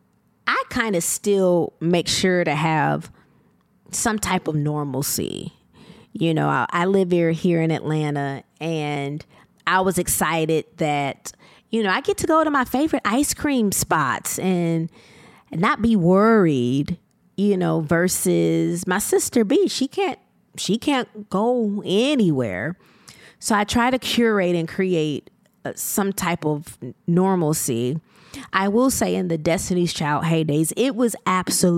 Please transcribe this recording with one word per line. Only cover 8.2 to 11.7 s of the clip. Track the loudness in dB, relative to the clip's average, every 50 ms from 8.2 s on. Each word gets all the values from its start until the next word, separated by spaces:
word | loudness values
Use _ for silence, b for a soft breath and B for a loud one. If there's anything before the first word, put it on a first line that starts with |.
| -4 -4 -6 -8 -12 _ _ -10
and | -8 -6 -4 -4 -4 -4 -4 -4 -6 -6 -8 -10 -12 b b b b b _ _ -2
I | 0 2 2
was | 2 2 0
excited | 0 -2 -2 0 0 0 0 0 0 0 0 0 -2 -2 _ _
that, | -4 -2 0 0 0 -2 -4 -6 _ -12 -18 -18 b b b b b b b